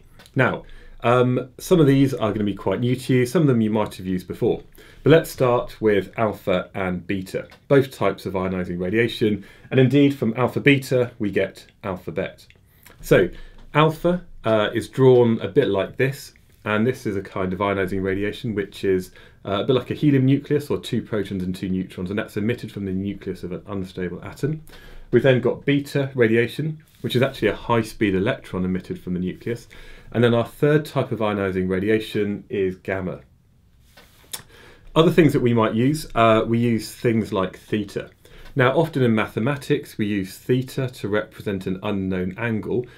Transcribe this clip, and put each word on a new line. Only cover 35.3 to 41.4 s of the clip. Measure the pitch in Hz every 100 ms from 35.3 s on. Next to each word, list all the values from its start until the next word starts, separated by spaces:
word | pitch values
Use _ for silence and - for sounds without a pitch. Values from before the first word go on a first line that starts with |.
that | 139
we | 120
might | 117 107
use, | 113 127 156 -
uh, | 117 113 110 110
we | 117
use | 120 110 -
things | - 120 113 98
like | 101 92 -
theta. | - 110 98 - - _ - - - 135
Now, | 127
often | 147 160 147
in | 123
mathematics, | 107 98 110 120 139 - 147 - -
we | 104
use | 101 92 -
theta | - 127 131 - 127
to | - 101
represent | 104 - -